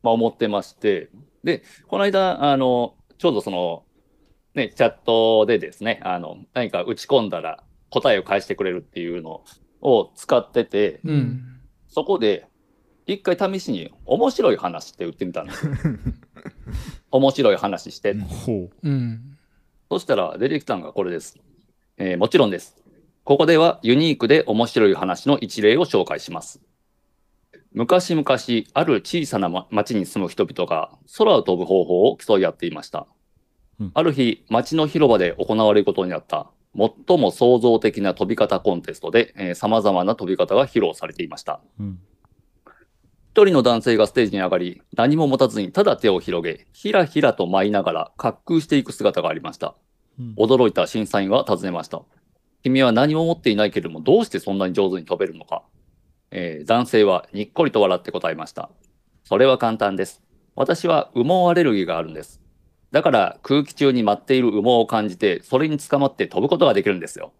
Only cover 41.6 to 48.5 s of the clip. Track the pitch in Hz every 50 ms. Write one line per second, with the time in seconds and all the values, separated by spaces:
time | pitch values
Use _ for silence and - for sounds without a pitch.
41.6 | _ _ _ - 104 98 95 90 92 _ _ _ _ _ _ _ _ _ _ _
42.6 | _ - _ _ _ _ _ _ _ _ _ _ _ _ _ 220 208 196 175 139
43.6 | 117 123 117 113 110 127 117 107 107 - - 127 117 101 98 98 92 90 92 90
44.6 | 90 90 90 - _ _ - - 113 135 151 160 160 143 131 127 135 120 107 107
45.6 | 101 92 - 185 208 208 - - - 110 95 87 - - 87 85 85 85 80 -
46.6 | _ _ _ - - 208 208 202 175 143 - 151 151 131 110 - 185 - - -
47.6 | 95 104 104 101 - - 82 80 82 - _ - - 117 - _ _ -